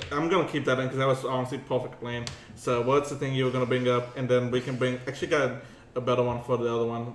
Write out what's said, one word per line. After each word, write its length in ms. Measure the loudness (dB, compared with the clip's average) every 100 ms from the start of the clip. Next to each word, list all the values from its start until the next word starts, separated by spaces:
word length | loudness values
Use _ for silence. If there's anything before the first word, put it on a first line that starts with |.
| -4
I'm 160 | -2 2
gonna 180 | 2 2
keep 180 | 0 0
that 140 | 0
in 80 | 0
'cause 80 | 0
that 100 | 2
was 160 | 2 0
honestly 320 | -2 -2 -6
perfect 400 | -2 -2 -2 -8
plan. 260 | -6 -6 -6 -12 -18 -8
So 260 | 0 2
what's 280 | 4 4 2
the 40 | -4
thing 180 | -2 2
you 100 | 2
were 60 |
gonna 140 | 2 2
bring 200 | 2 2
up? 280 | 2 -2 -6
And 100 | 2
then 200 | 2 4
we 100 | -2
can 140 | -2 0
bring, 240 | 0 0 -6
actually 200 | -6 0
got 320 | 2 2 -2 -12 -20 -8 -4
a 60 |
better 220 | 0 2
one 200 | 2 -2
for 140 | -2 0
the 140 | 2
other 140 | 0 0
one, 280 | -2 -6